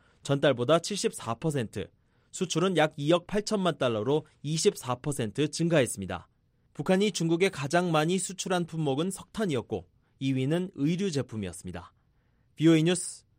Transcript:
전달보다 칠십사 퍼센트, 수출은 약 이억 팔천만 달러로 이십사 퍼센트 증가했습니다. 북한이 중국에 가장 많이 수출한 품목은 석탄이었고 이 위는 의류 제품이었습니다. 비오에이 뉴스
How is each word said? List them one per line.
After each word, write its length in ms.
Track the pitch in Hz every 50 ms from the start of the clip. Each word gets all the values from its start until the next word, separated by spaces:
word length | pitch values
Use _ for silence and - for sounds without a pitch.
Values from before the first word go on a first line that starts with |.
| _ _ _ _
전달보다 560 | - - 143 139 156 147 135 117 123 127 160 170
칠십사 560 | - - 208 190 - 214 - - - - 113
퍼센트, 520 | - - 160 147 139 113 101 - 104 85 - _ _ _ _ _ _ _ _
수출은 460 | - - 185 165 - 160 180 196 185 156
약 160 | 151 151 -
이억 300 | 147 143 151 170 175 -
팔천만 500 | - - 208 202 - 214 196 185 175 147
달러로 500 | - 139 123 113 104 104 127 147 156 - _ _ _
이십사 540 | - 143 160 160 - 202 196 - - 123 123
퍼센트 520 | 123 - 151 139 - 117 107 - - 151 151
증가했습니다. 800 | - - 165 170 165 151 123 - - 98 95 87 92 87 - _ _ _ _ _ _ _ _ _
북한이 400 | _ - 143 - 185 190 208 220
중국에 380 | - - 165 160 170 170 190 190
가장 420 | - 135 139 139 165 175 185 180
많이 260 | 156 151 156 165 185 190
수출한 460 | - - 185 - - 185 185 180 170
품목은 460 | 165 165 160 156 143 131 139 170 190
석탄이었고 760 | 190 - - - - 214 226 180 139 117 101 - 110 90 - _ _ _ _ _ _ -
이 120 | 135 135
위는 380 | 131 131 131 139 160 180 185 185 -
의류 360 | - 139 156 156 165 202 196
제품이었습니다. 800 | 151 139 120 - 113 107 98 87 82 - - 90 85 87 85 - _ _ _ _ _ _ _ _ _ _ _ _ _
비오에이 300 | - 151 165 165 160 156
뉴스 400 | 170 185 165 - - - - _ _ _